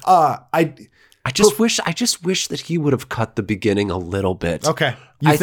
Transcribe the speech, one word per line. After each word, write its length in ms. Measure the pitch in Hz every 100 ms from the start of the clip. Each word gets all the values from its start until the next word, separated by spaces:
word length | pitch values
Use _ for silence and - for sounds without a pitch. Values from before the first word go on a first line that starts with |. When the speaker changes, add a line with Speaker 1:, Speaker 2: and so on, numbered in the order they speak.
Speaker 1:
Uh, 340 | - 180 151 117 -
I 220 | 160 160 - 107 _ _ _ -
Speaker 2:
I 40 |
just 260 | - 208 151
Speaker 1:
per- 60 |
Speaker 2:
wish, 140 | 226 - -
I 60 |
just 320 | 160 240 -
wish 240 | 170 185 -
that 140 | 147
he 160 | - 170
would 140 | 147
have 160 | 123 -
cut 280 | 113 113 -
the 60 |
beginning 460 | 95 101 107 101 101
a 40 | 90
little 360 | 87 98 95
bit. 320 | 92 85 80 151
Speaker 1:
Okay. 280 | 160 143 - - -
You 80 | 147
Speaker 2:
I 60 |
Speaker 1:
think 40 | 151